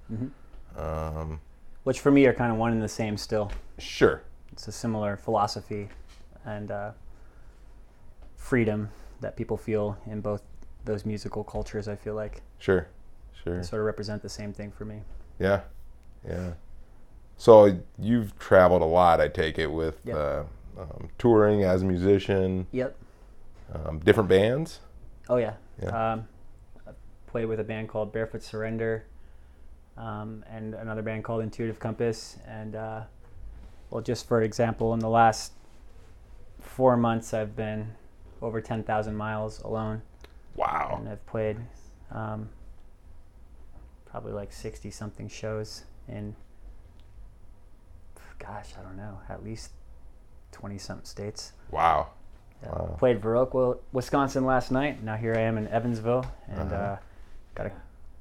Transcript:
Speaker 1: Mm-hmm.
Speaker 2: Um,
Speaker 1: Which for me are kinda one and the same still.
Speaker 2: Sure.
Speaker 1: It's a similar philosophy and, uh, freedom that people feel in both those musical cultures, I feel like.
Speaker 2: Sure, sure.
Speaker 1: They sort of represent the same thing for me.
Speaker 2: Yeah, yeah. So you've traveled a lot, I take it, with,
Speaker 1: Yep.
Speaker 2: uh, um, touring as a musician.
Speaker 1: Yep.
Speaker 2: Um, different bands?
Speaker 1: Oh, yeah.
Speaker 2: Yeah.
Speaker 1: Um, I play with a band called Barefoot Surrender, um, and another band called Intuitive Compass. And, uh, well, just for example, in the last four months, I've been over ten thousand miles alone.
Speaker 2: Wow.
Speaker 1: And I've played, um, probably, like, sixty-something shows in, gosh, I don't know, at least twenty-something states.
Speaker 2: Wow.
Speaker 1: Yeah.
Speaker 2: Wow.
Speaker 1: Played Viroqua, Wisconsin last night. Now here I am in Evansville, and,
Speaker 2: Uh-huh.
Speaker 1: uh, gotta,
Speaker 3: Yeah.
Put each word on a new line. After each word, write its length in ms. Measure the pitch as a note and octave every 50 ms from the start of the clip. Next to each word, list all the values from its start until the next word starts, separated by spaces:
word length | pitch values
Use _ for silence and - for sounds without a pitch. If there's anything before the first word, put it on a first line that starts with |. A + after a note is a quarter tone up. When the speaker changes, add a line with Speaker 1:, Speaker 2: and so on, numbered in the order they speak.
| - - -
Speaker 1:
Mm-hmm. 680 | A2 B2+ C3+ - - - - - - - - - -
Speaker 2:
Um, 600 | D#2 D#2 D#2+ D#2 D#2 D#2 D#2 D#2+ D#2+ D#2 D#2 D#2 - - - - - - - - -
Speaker 1:
Which 160 | C3+ B2+ -
for 140 | - D3 C#3
me 120 | C#3 C#3
are 60 | B2+ A2+
kinda 220 | - B2 A#2+ A2+
one 160 | G#2+ A2+ A#2
and 100 | A#2 A2+
the 60 | A2 G#2+
same 280 | - - A2+ G#2+ G#2+
still. 340 | G2+ - - A2+ G#2+ G#2 G2 - - - - - -
Speaker 2:
Sure. 440 | - - - - - G2+ C#2 - - - - - - - -
Speaker 1:
It's 160 | - - -
a 40 | G#2+
similar 440 | - - A#2 A2 G#2+ G#2+ G2+ G2+
philosophy 720 | G2 - - A2+ G#2 G2+ G#2 - G#2+ F#2+ - G#2+ G#2 G2+ G2+ - - - - - - - - - - -
and, 260 | A2 G#2+ G#2 G#2+ G2+
uh, 200 | G2+ G2+ G2+ G#2+ - - - - - - - - - - - - - - - - - - - - - - - - - - - - -
freedom 540 | - - - C#3 B2 A#2 G#2+ G#2 G#2+ G#2+ G#2 - - - - - -
that 160 | - - -
people 200 | - A2+ - A2
feel 400 | G#2 - - G#2+ G#2+ G#2 G#2 G2+ - -
in 140 | A2 A2 G#2+
both 220 | G2+ G#2 G#2 G#2 - - - - - - - - -
those 220 | - G#2+ G2+ -
musical 360 | A2 G#2+ G2+ - G#2 - A2 G#2
cultures, 440 | - - G#2+ G#2+ - - G#2+ G2+ G#2
I 80 | G#2
feel 180 | G2 - A2 G#2+
like. 280 | G#2+ G#2+ G#2 - - - - - -
Speaker 2:
Sure, 300 | - - G2 F2+ E2+ - - - - - - - - - - - -
sure. 140 | E2+ F2
Speaker 1:
They 60 | F2+ F2+
sort 180 | F2 - G#2+
of 60 | G#2+
represent 360 | A2 G#2+ G#2+ G#2 G#2 G#2+ G#2 -
the 60 | G2+
same 240 | - - G#2 G#2 G2+
thing 180 | - G#2 G#2
for 140 | - - G#2+
me. 180 | G#2+ G#2+ G#2+ G#2 - - - - - - -
Speaker 2:
Yeah, 240 | F#2+ F#2 G2+ G2 - - - - - - - - - - - - - -
yeah. 240 | E2+ F2 F2+ F2+ E2+ - - - - - - - - - - - - - - - -
So 420 | - - - A2+ G#2+ G#2 G2+ F#2+ F2 - - - -
you've 400 | - G#2+ A#2 A#2+ A2 G2+ - -
traveled 440 | - - A2 F#2+ F2+ F2 F2+ F2 E2
a 40 |
lot, 340 | D#2+ E2 F2+ F2+ F2 E2 D#2
I 80 | D2+ D2+
take 300 | D2 - E2 D#2+ D#2 -
it, 80 | E2
with, 340 | D2 D2 D#2+ D#2+ D#2+ D2+ - -
Speaker 1:
Yep. 120 | - D#2
Speaker 2:
uh, 260 | D#2 D2 C#2+ C#2+ C#2+ D2 D#2 - - - - - -
um, 280 | F#2+ D2+ - - - - - -
touring 460 | - A#2+ A#2 G#2+ G#2 G#2 G#2+ G#2 G2+
as 180 | F#2 F#2 F#2 F#2
a 20 |
musician. 840 | F#2+ F#2 F2 F2+ G2 G2+ G2 F#2 - G2+ F#2+ F#2 F#2 F#2 F#2 F#2+ - -
Speaker 1:
Yep. 220 | B2+ B2+ C3+ - - - - - - - - - - - - - - - - -
Speaker 2:
Um, 240 | D#2 D2+ D#2 D#2 D#2
different 280 | D#2 G#2+ G2+ A2 G#2+ F2+
bands? 520 | F#2+ F#2+ G2 A2 B2 D3 D#3+ - - - - - - - - - - - - -
Speaker 1:
Oh, 80 | B2
yeah. 180 | B2 A#2 G#2+ G#2 - - - - - F#2+
Speaker 2:
Yeah. 300 | - - A2+ A2+ A2+ A2+
Speaker 1:
Um, 160 | A2 A2+ - - - - - - - - - - - -
I 40 | - - - - - - - -
play 180 | - - A#2+ A2+
with 120 | A2+ A2+ A2
a 40 | G#2+
band 240 | G#2 A2+ A2 A2 G#2+
called 240 | - A2+ G#2+ G2+ -
Barefoot 300 | A2+ A2+ A2 - G#2+ -
Surrender, 600 | - - G#2+ G#2+ A2 A2+ A2+ A2+ A2+ A2+ A2 - - - - - - - - - - - - - - - - - - -
um, 480 | - A2+ A2+ G#2+ G#2+ G#2+ G#2+ A2 G#2+ G#2 -
and 260 | A2 A2+ A2 A2 A2
another 280 | G#2+ A2+ A2+ A2 A2 G#2+
band 220 | A2 A2 A2 G#2+
called 180 | - A#2 A2+ A2+
Intuitive 380 | G#2+ - - A#2 A2+ A2 -
Compass. 560 | - A#2+ A2 - A#2+ A#2 A2 A2 - - - - -
And, 300 | - A2+ G#2+ G#2+ A2 G#2+
uh, 260 | G#2+ A2 A2 A2 A2 A2+ - - - - - - - - - - - - - - - - -
well, 120 | - B2+ A2
just 260 | - B2 - - -
for 140 | A#2+ A#2 A2
example, 500 | A2+ G#2 - A#2+ A2+ A2+ - A#2+ A2+ A#2
in 60 | A2+
the 80 | A2+ A2+
last 440 | A2+ A2+ A2+ A2+ G#2+ - - - - - - - - - - - - - - - - - - - - - - - - -
four 360 | - - - - C3 C3 B2
months, 360 | A#2+ A#2 A#2 A2+ A2+ A2+ - -
I've 220 | A2+ A2 G#2 G#2
been 380 | A2+ A2 G#2+ G#2+ G#2+ G#2+ A2 A2 - - - - - - - - - -
over 180 | A#2+ A2 A2+
ten 220 | A2 - D3+ A2+ G#2
thousand 320 | - A2 A2 G#2+ A2 G#2+
miles 440 | G#2+ G#2+ G#2+ A2 G#2+ G#2+ A2 G#2+ - -
alone. 400 | A2 A2 A2 A2 A2 G#2+ A2 - - - - - - - - - - -
Speaker 2:
Wow. 420 | - - - - D#2 D2+ - - -
Speaker 1:
And 80 | A2 G#2+
I've 160 | G#2+ G2+ -
played, 300 | - - A2+ A2 A2 G#2+ A2+ A#2 A#2 - - - - - - - - -
um, 360 | A2 A2 G#2+ A2 G#2+ G#2+ G#2 - - - - - - - - - - - - - - - - - - - - - - - - - - - - - - -
probably, 280 | - - A2+ G#2+ G#2+ G#2+
like, 200 | G#2 G2+ G2 -
sixty-something 760 | - - A2+ A2 - - G#2+ G2 - G#2+ G#2 - - A2 G#2
shows 560 | - - - A2 A2 G#2+ G#2+ - - - - - - - - -
in, 280 | A2 G#2+ G#2 G#2 G#2+ - - - - - - - - - - - - - - - - - - - - - - - - - - - - - - - - - - - - - - - - -
gosh, 340 | - - G2+ G#2 F#2+ - - -
I 40 | G2
don't 140 | F#2+ F#2
know, 220 | F#2+ G2+ G#2+ G2 F#2+ F#2 F#2+
at 140 | F#2+ - F#2+
least 280 | G#2+ A2 A2+ - - - - - - - - - - - - - - - - - - -
twenty-something 540 | - - G2+ G2+ G2 - - F#2 - -
states. 460 | - - - G2+ G#2 G#2+ - - - - - - -
Speaker 2:
Wow. 380 | - D2+ D#2+ E2 D#2+ D2 - - - - - - - - - - - - -
Speaker 1:
Yeah. 80 | -
Speaker 2:
Wow. 260 | D#2+ D#2+ E2 E2 E2+ -
Speaker 1:
Played 220 | - B2+ A#2+ G#2
Viroqua, 580 | G2+ A2+ A2+ A#2+ C3 B2+ - B2+ B2+ B2 B2+ - - - -
Wisconsin 520 | B2+ B2 - - C#3+ C#3 C3+ - C#3 C3
last 240 | C3 C3 B2+ B2+ -
night. 320 | C3+ B2+ C#3+ D3 B2+ - G#2+
Now 140 | A2 G#2+
here 180 | G#2+ A#2 A2+ A2+
I 60 | A2+
am 180 | A2 A2+ A2+ A2
in 100 | G#2+ -
Evansville, 560 | - A#2 A2+ B2 A#2+ A2 G#2+ A#2 A#2+ B2+ C3 B2+ - - - -
and, 240 | - - D#2 D2 D#2+
Speaker 2:
Uh-huh. 20 | G2 G2+
Speaker 1:
uh, 160 | G2+ G2 - - - - - - - - - - - -
gotta, 140 | - G#2+ G2+
Speaker 3:
Yeah. 40 | - - - - - - - - - -